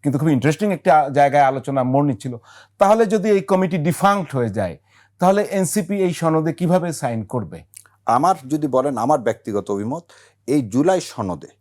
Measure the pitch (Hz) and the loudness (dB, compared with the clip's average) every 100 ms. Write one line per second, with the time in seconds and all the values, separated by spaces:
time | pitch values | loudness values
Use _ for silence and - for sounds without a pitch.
0 | 147 131 156 135 135 151 208 180 185 156 | -2 0 2 2 2 0 -2 -2 4 4
1 | 143 139 143 143 135 135 120 135 123 135 | 4 2 4 4 2 0 -4 -2 0 2
2 | 147 120 131 120 _ - - _ 196 220 | 2 -2 -8 -12 _ -20 -20 _ 4 4
3 | 220 214 202 202 190 190 185 175 151 - | 4 2 2 0 2 0 0 0 -2 2
4 | 196 202 160 131 117 104 90 78 _ _ | 2 2 -2 -4 -2 -2 -6 -8 _ _
5 | _ _ 180 202 196 190 180 214 170 202 | _ _ 2 2 0 -2 -2 -2 -4 -2
6 | 185 160 165 160 156 - 175 180 170 156 | -2 0 0 0 -2 -2 0 0 0 -6
7 | 131 113 104 127 85 85 - - _ _ | -6 -6 -6 -6 -8 -14 -20 -20 _ _
8 | - 117 170 175 131 151 147 127 135 123 | 0 2 2 0 -4 -4 0 0 0 -2
9 | 120 151 113 107 - 101 95 101 107 160 | 0 0 0 -4 -6 -6 -4 -4 -4 -8
10 | - - _ _ - 147 113 120 160 190 | -12 -20 _ _ -2 -2 0 0 2 0
11 | - - 98 80 - _ | -4 -8 -6 -8 -12 _